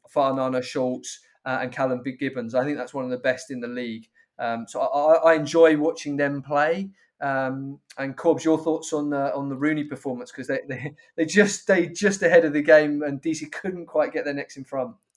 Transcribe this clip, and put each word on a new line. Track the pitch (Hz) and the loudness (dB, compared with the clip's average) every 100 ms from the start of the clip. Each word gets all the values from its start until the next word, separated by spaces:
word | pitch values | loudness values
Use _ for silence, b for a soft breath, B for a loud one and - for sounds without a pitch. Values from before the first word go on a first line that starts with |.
| _ | _
Fainana | 147 135 135 131 127 | 0 0 0 -2 -2
Schultz, | 123 143 127 123 - - b b 135 | -4 -4 -4 -4 -10 -16 b b -6
uh, | 127 | -4
and | 123 | -6
Callum | 147 131 123 | -2 -2 -2
Big | 139 127 | -6 -6
Gibbons. | 135 127 113 | -6 -6 -2
I | 127 | -2
think | 143 131 | -2 -4
that's | 117 | -6
one | 139 | -8
of | 127 | -6
the | 123 | -2
best | 131 123 - | -2 -2 -8
in | 127 | -10
the | 120 | -8
league. | 123 117 113 113 b b - | -8 -8 -10 -14 b b -8
Um, | 120 117 113 | -6 -6 -6
so | - | -4
I, | |
I, | 135 143 151 160 160 | -2 2 4 6 6
I | |
enjoy | 160 143 165 165 151 | 4 4 6 8 6
watching | 156 160 147 143 | 0 -2 -6 -2
them | 143 143 | -2 -2
play. | 135 143 151 185 196 b b _ | -2 0 0 -2 -6 b b _
Um, | 139 135 131 135 135 143 _ - | -4 -2 -2 -6 -10 -14 _ -8
and | 135 131 | -8 0
Corbs, | 170 143 | 2 2
your | 160 156 | 2 2
thoughts | 160 160 - | 0 -4 -4
on | 151 147 | -4 -2
the, | 143 139 | -2 -2
on | 139 139 | -4 -6
the | 135 | -2
Rooney | 147 156 | -2 -2
performance? | 147 131 139 123 123 | -6 -8 -8 -8 -10
'Cause | - 127 | -12 -6
they, | 135 143 | -6 -6
they, | 123 139 b b - | -10 -10 b b -4
they | 160 | 2
just | 185 202 - | 4 4 0
stayed | - 185 170 | 2 2 2
just | - 208 196 | 0 -2 2
ahead | 170 175 | 6 6
of | 160 | 6
the | 147 | 2
game, | 147 156 151 147 | 6 6 6 -2
and | 147 139 | -4 -4
D | 165 | -4
C | 156 143 | -6 -8
couldn't | - 190 180 165 | -10 -8 -8 -4
quite | 151 139 | -2 -2
get | 156 | -4
their | 143 | -6
necks | 143 - 139 | -8 -10 -14
in | |
front. | 131 135 120 - _ | -10 -8 -8 -10 _